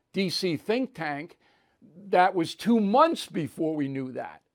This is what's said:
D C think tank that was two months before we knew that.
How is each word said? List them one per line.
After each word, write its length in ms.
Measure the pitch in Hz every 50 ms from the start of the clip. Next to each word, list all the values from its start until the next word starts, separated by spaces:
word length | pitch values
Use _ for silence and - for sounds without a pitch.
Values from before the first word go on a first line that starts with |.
| _ _ -
D 160 | 185 196 170
C 260 | - - 190 175 156
think 380 | 127 - 208 220 262 262 - -
tank 440 | - 160 147 143 139 165 - _ _ _ _ _ _ _ _ _ _ - - - 180 -
that 260 | 190 196 180 180 190 185
was 220 | 175 160 - -
two 240 | - - 214 233 226
months 480 | 202 196 226 277 320 330 285 - -
before 480 | - - 170 147 113 - - 165 156 156
we 120 | 151 139
knew 240 | 139 135 135 131 131 120
that. 280 | 131 113 82 78 - _ _